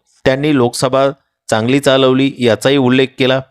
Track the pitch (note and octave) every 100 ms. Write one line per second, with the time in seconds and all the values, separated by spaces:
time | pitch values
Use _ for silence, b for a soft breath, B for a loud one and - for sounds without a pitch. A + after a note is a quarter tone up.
0 | _ _ C3+ C3+ D3+ C#3 A#2+ - C3 C3+
1 | C#3 - _ _ - A2 A#2 C#3 C#3 C3+
2 | C3 C3 C3+ B2+ A#2+ G#2+ C3+ C#3+ B2 C3
3 | C3 - B2+ C3 -